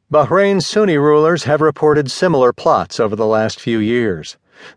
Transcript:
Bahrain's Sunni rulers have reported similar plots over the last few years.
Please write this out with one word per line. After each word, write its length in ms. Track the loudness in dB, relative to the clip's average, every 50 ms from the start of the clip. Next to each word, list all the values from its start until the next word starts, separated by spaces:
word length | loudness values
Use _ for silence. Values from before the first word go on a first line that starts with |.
| _ -2
Bahrain's 560 | 0 0 0 2 2 0 2 2 0 -2 -2 -2
Sunni 300 | -2 0 0 0 0 2
rulers 460 | 2 2 4 4 4 2 0 -2 -2
have 180 | -2 -2 0
reported 500 | 0 0 0 0 0 2 2 2 0 -2
similar 420 | -4 -4 -2 0 2 2 2 2 0
plots 460 | 0 0 0 0 0 0 -4 -4 -4
over 160 | -4 -4 -2
the 120 | -2 -2 0
last 320 | 0 0 0 -2 -4 -6
few 200 | -6 -4 -2 -2
years. 580 | -2 0 0 0 -2 -2 -4 -6 -10 -14 -18 _ _ _ _ -20 -20 -20 -8